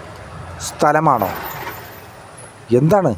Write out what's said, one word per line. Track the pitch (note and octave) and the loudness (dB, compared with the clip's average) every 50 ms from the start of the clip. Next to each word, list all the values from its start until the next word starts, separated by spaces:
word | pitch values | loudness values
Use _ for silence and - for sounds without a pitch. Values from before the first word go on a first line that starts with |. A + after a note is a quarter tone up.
| - - - - - - - - - - - - - - | -14 -18 -18 -18 -18 -18 -16 -16 -16 -16 -14 -12 -12 -8
സ്ഥലമാണോ? | - - D#3+ D3+ D3+ D#3 D#3+ D3+ B2+ A2+ G2 F2+ - - - - - - - - - - - - - - - - - - - - - - - - - - - - A2+ B2 | -2 2 4 4 4 4 4 4 4 2 2 -2 -4 -6 -10 -12 -12 -12 -12 -12 -12 -14 -16 -18 -18 -20 -20 -20 -20 -20 -20 -20 -20 -20 -20 -20 -20 -12 -2 2 2 4
എന്താണ്? | D3 D#3+ - - F3+ C3+ G#2 | 6 6 4 4 4 2 0